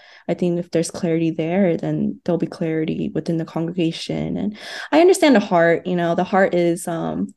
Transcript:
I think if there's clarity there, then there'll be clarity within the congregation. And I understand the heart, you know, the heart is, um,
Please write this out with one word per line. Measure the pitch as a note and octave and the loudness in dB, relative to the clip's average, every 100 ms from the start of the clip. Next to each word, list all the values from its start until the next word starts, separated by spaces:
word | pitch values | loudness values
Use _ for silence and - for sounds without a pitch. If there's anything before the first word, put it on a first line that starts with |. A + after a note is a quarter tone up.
| - - - | -20 -16 -8
I | |
think | F3+ F3+ E3+ | -4 -2 -2
if | E3+ | -2
there's | E3 E3 | -2 -4
clarity | - F3 E3 E3 | -4 -2 0 0
there, | D#3+ D#3+ F#3 F#3 E3 | -2 -2 2 2 2
then | D#3 D#3 C#3+ - | -2 -2 -2 -4
there'll | - E3 | -2 -2
be | D#3+ | -2
clarity | - D#3+ D#3+ D#3+ D#3+ D3+ | -4 -4 -2 -2 -4 -4
within | D#3 D#3 E3 | -4 -4 -4
the | |
congregation. | D#3+ D#3+ E3 F3+ E3 E3 - D#3+ D3+ - | -4 -6 -4 -2 -2 -4 -8 -6 -4 -4
And | G3+ G#3+ - - - | -6 -8 -14 -14 0
I | D4 | 4
understand | F4+ F4+ D#4 A3 | 6 6 6 4
the | |
heart, | G#3 F3 E3+ E3 F#3 | 4 4 4 2 0
you | |
know, | F3+ E3+ | -2 0
the | F3 | 0
heart | F3+ F#3+ G3 | 2 2 4
is, | F3 E3+ F3 - | 2 2 0 -4
um, | E3 E3 D#3+ G3 | -6 -4 -4 -6